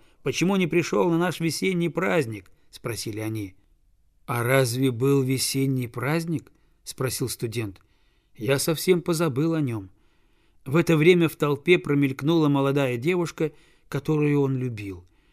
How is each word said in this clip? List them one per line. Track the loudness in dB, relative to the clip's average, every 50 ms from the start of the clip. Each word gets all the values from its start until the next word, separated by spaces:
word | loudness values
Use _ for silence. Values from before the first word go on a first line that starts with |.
| _ _ _ _
Почему | -6 -6 -2 0 0 2 2
не | 2 0
пришел | 2 0 0 0 0 0 2 2 2
на | 2 2
наш | 0 0 -2 -2
весенний | -4 -4 -2 -2 -2 -2 0 0 -2 -2
праздник?» — | -2 -2 -2 0 0 0 0 -2 -6 -12 -14 -20 -20 _ _ _
спросили | -20 -12 -10 -8 -8 -8 -8 -8 -8 -6
они. | -6 -6 -6 -6 -8 -10 -14 -20 _ _ _ _ _ _ _ _ _ _ _ _ _
«А | -6 -4 -2 0
разве | 2 2 2 2 2 0 0 0 0
был | 0 0 2 2 4 2
весенний | 2 0 -2 -2 -2 -4 -2 -2 0 0 0 -2 -4 -6
праздник?» — | -8 -6 -4 -2 -2 -2 -2 -4 -6 -6 -6 -12 _ _ _ _ _ _ _
спросил | -16 -6 -4 -4 -4 -2 -4 -6 -6
студент. | -6 -8 -8 -6 -6 -6 -6 -8 -10 -16 _ _ _ _ _ _ _ _ _ _ _
«Я | -6 -2 0 0 0
совсем | 2 -2 -2 0 2 2 2 2
позабыл | 2 -2 -2 0 0 0 0 0 0 0 0
о | 0
нем». | -2 -2 -2 -6 -8 -12 _ _ _ _ _ _ _ _ _ _ _ _ _ _ -8
В | -2 0
это | 0 2 4 4
время | 6 6 6 6 6 4 2
в | 0
толпе | -2 -2 -2 -2 -2 2 2 2 2
промелькнула | 2 0 2 2 2 0 0 -2 0 2 2 4 4 4
молодая | 2 2 2 2 2 0 0 0 -2
девушка, | -2 -2 -2 0 0 -2 -4 -4 -4 -4 -4 -4 -12 -20 _ _ _ _ -8
которую | -8 -6 -2 0 0 2 2 2 2 2
он | 2 2 0
любил. | -2 -4 -6 -6 -8 -10 -10 -12 -14 -16 _ _ _ _ _